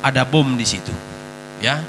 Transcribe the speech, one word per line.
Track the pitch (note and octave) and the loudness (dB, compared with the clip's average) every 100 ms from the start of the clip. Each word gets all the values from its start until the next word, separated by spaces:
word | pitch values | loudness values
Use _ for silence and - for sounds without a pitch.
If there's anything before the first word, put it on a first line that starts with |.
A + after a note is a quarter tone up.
Ada | C3+ C3 B2+ | 4 2 4
bom | D#3 C3+ | 4 4
di | B2 A2 | 2 0
situ. | G2 - G2 - - - - - - | -2 -6 -8 -10 -12 -12 -14 -14 -2
Ya. | A#2+ D3 | 0 0